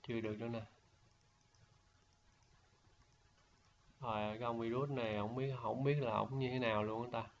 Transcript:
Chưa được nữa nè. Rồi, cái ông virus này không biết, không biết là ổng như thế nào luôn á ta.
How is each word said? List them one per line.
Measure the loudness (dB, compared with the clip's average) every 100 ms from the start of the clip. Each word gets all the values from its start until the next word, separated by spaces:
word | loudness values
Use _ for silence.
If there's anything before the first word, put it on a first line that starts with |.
| -4
Chưa | -4
được | -2 -4
nữa | -4
nè. | -6 -8 -18 _ _ -20 _ -20 _ _ -20 -20 -20 -20 _ _ _ -20 _ -20 -20 _ _ -20 -20 -20 _ _ -20 -20 -20 _ _ -20 -8
Rồi, | -2 0 0 0
cái |
ông | 0 0
virus | 2 2 0
này | 0 0 0
không | 0
biết, | 0 -2 -2
không | -2 2
biết | 4 4
là | 2
ổng | 2 0 0
như | 0
thế | 2
nào | 2 4
luôn | 2 -2
á | -4
ta. | -4 -6 -14